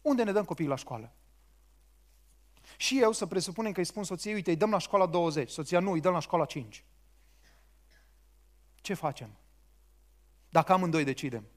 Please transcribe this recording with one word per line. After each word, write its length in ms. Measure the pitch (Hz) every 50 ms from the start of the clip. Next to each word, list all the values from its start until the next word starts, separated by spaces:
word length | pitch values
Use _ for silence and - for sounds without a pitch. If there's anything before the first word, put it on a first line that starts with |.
Unde 220 | _ 302 277 240 233
ne 80 | 208
dăm 140 | 196 214 202
copiii 240 | - 170 - 165 139
la 60 | 139
școală? 380 | 123 - - 127 113 107 107 _ _ _ _ _ _ _ _ _ _ _ _ _ _ _ _ _ _ _ _ _ _ _ _ _ _ _ _ _ _ - - -
Și 220 | - - - 254 269
eu 120 | 240 220
să 140 | 226 - 208
presupunem 460 | 165 190 190 165 196 170 - 220 214
că 80 | 185 -
îi 60 | 180
spun 180 | - - 214 202
soției, 300 | 165 185 165 - 208 214
"Uite, 160 | 208 170 185
îi 80 | 170
dăm 120 | 151 196 214
la 80 | 214
școala 280 | 180 - - - 202 190
douăzeci." 440 | 175 160 175 170 165 151 156 127 -
Soția, 300 | - - 147 - 175 175
"Nu, 120 | 185 196
îi 100 | 185 160
dăm 120 | 143 185 180
la 60 | 165
școala 260 | 147 - - 170 151
cinci." 400 | - - 151 120 - - - _ _ _ _ _ _ _ _ _ _ _ _ _ - _ _ _ _ _ _ _ _ _ _ _ _ _ _ _ _ _ _ _ _ _ _ _ _ _
Ce 180 | - - - 196
facem? 440 | - - 151 135 - 120 110 110 - _ _ _ _ _ _ _ _ _ _ _ _ _ _ _ _ _ _ _ _ _ _
Dacă 240 | - 165 156 - 190
amândoi 300 | 185 185 170 160 160 147
decidem. 420 | 135 131 - - 135 117 113 104 110 _